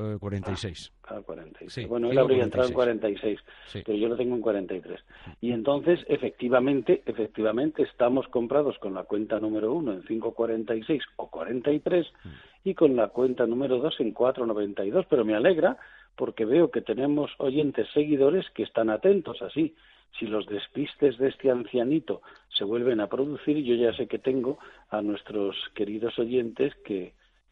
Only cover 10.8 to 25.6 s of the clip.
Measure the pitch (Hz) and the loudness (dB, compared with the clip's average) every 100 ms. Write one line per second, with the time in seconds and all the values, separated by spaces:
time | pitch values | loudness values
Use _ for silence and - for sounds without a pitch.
10.8 | 110 147 - - - 82 87 123 143 151 | -2 -4 -4 -12 -12 -8 -6 -4 0 0
11.8 | - 175 151 _ - 67 - _ 190 180 | 2 0 0 _ -20 -20 -20 _ -4 6
12.8 | 156 123 104 - 127 123 117 120 139 127 | 6 6 0 2 0 2 0 0 0 0
13.8 | 151 - 117 101 123 131 117 104 101 101 | 0 -2 -4 2 0 2 -2 -2 -2 -2
14.8 | 98 156 - 139 107 107 151 165 151 262 | 0 0 2 2 4 4 4 4 2 0
15.8 | - - - - 120 - 110 151 165 120 | -12 -20 -18 -6 -6 -2 2 4 4 2
16.8 | - 110 139 147 143 - 139 139 147 131 | -2 -2 0 0 -2 -2 -2 0 0 0
17.8 | 107 151 151 143 135 185 175 - 104 - | 0 2 2 6 4 4 -2 -6 -2 0
18.8 | 110 110 190 202 135 - - 147 160 - | 0 2 4 4 2 -8 -6 -2 -2 -2
19.8 | _ _ _ - 110 107 98 104 - 131 | _ _ _ -10 -4 -4 -4 -8 -8 -6
20.8 | 147 - 143 120 135 - 135 123 113 123 | -6 2 2 4 -2 0 0 0 0 -2
21.8 | 120 156 - 95 - - _ - 101 117 | 2 0 -2 -8 -10 -20 _ -6 -2 0
22.8 | 123 113 104 120 143 135 - 151 127 120 | 0 0 -2 -2 -4 -4 -2 0 2 4
23.8 | 117 110 117 113 - 131 120 151 - - | 2 0 -4 -4 -2 0 -2 -6 -10 -20
24.8 | - 107 104 101 - 104 101 - | -8 -4 -2 -4 -6 -4 -4 -4